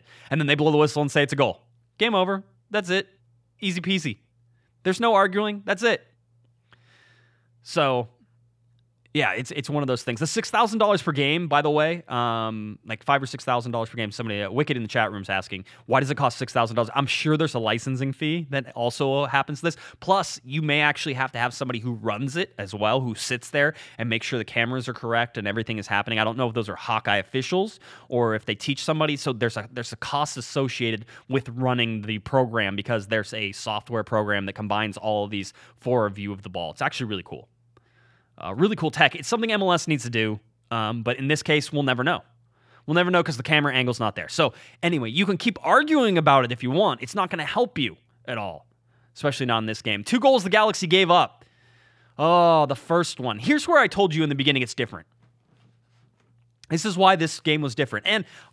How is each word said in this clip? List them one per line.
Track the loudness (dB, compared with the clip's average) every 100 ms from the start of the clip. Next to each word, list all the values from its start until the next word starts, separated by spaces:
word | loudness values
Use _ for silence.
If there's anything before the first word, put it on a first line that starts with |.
| _ -20 -4
And | 0
then | 2
they | 4
blow | 4
the | 4
whistle | 4 2
and | 0
say | 2
it's | 2
a | 2
goal. | 0 -2 _ _ _ -2
Game | 0 2
over. | 0 -2 -8 _ _
That's | -4 0
it. | -2 -2 _ _ _ _ _
Easy | -4 -2
peasy. | -2 -2 -2 -8 _ _ _ _ _ _
There's | -4 0
no | 4
arguing. | 4 4 2 -2 -4 -4
That's | 0
it. | 0 0 -4 _ _ _ _ _ _ _ _ _ _ _ _ _ _ _
So, | -4 0 2 2 -2 _ _ _ _ _ _ _ _ _ _
yeah, | -2 0
it's, | -2 -6
it's | -8 -4
one | -2
of | 0
those | -2
things. | -2 -4
The | -2
six | -2 0
thousand | 2 2 2
dollars | 2 2
per | 0
game, | 0 0 0 2
by | 2
the | 4
way, | 2 2 -2 -4
um, | -2 -2 -2 -4 -6 -8 -12 -12
like, | -6
five | 0 0
or | 0
six | -6
thousand | -2 -2 -2
dollars | -4 -4
per | -6
game, | -6
somebody, | -6 -6 -4
uh, | -2
Wicked | -2 -2 -2
in |
the | -2
chat | 0 0
room's | -2 -4
asking, | -4 -4 -10 -14 -16 0
"Why | 2
does | 2
it | 0
cost | 0 0
six | -2
thousand | 0 0 0
dollars?" | 0 0
I'm | 0
sure | 0 0 2
there's | 0
a | -2
licensing | -2 -2 -2 -4 -4
fee | -4 -4 -4 -4
that | -6 -6
also | -4 -4 0 0 0 0
happens | 0 -2 -4
to | -4
this. | -6 -10 -6
Plus, | 0 0 0 -8 -8
you | -4
may | 0 2
actually | 2 0 -4 -4
have | -4
to | -2
have | -4
somebody | -4 -6 -4
who | -6 -4
runs | -4 -4 -4 -4
it | -6 -8
as | -10
well, | -2 2 2
who | 0
sits | -6 -6 -6 -2
there | 0 2 0 -12 -8
and | -2
makes | -2 -2
sure | -6
the | -2
cameras | 0 0 -2 -6
are |
correct | -6 -2 0 0 -4
and | -4
everything | -4 -4 -6
is | 0
happening. | 0 0 0
I |
don't | 0 0
know | -2
if |
those | -2 -4
are | -6
Hawkeye | -4 -2 0 0
officials | 0 -4 -2 -2 -2 -8 -20 -20 -4
or | 0 0
if | 0 -4
they | -4
teach | -4 -4
somebody. | -2 0 0 -2
So | -4
there's | -2 -2 -2
a, | -8
there's | -10 -12
a | -10
cost | -4 -2 -2 -6
associated | -6 -2 -2 -2 -2 -4 -8 -20 -4
with | -4 -2
running | -2 0 2 0 -2
the | -6 -8
program | 0 2 2 0 -2 -2
because | -2 -4 0
there's | -2 -2
a | -6 -6
software | -6 -6 -6 -4 -6 -2
program | -2 0 -2 -4
that |
combines | -6 -4 -2 -2 -4
all | -2 -2 -2
of |
these | -6 -8 -14 -20 _
for | 0 2 2
a |
view | -2 -8
of | -8
the | -10
ball. | -8 -8
It's | -4
actually | -4 -4 -6
really | -6 -8
cool. | -16 -16 _ _ _ _ _ _ _ _ -14
Uh, | -10 0
really | 0 2
cool | -2
tech. | 4 4
It's | 4 -4
something | -2 0
M | 0
L | 2
S | 2 2
needs | -2
to | 0
do, | 0 0 -2 -10 _ _
um, | -4 -2 -2
but | -2 -2
in | 0
this | 0
case, | 2 0 0
we'll | 0
never | 0 0
know. | 0 -2 -6 _ _ _ _ _ 0
We'll | 2
never | 4
know | 2
'cause | 2 -4
the |
camera | 0 2 2
angle's | 2 0 0
not | -2 -4
there. | -4
So | 0 0 -2 -16 -4
anyway, | -2 0 -2
you | 0 0
can | 0
keep | -2 -2
arguing | 4 4 6 4 4 4
about | 6 6 4
it |
if | -2
you | -2
want. | 2 2 0
It's | -4
not | -4 -2
gonna | -4 -4
help | -2 -2 -2
you | -4 -6 _ _ -10
at | -6
all, | -6 -10 -18 _ _ _ _
especially | -4 -2 0 0
not | 0
in | 0
this | -4
game. | -4 -4
Two | 0 2
goals | 6 4
the | 4
Galaxy | 4 4 2 2
gave | 4 6
up. | 6 4 -2 _ _ _ _ _ _ _ -2
Oh, | 4 6 6 6 4
the | 0
first | 0 2 2 -2
one. | -4 -2
Here's | 0 2 4
where | 4
I | 4
told | 4 2 2
you |
in | 0
the |
beginning | 2 2 2
it's | 0
different. | -4 -6 -8 -16 _ _ _ _ _ _ _ _ _ _ _ _ _ _ _ -6
This | -4
is | -2 4
why | 6 6
this | 2 -2
game | 0 0
was | 0 -2
different. | -2 -2 0
And | -2 -2 -14 -20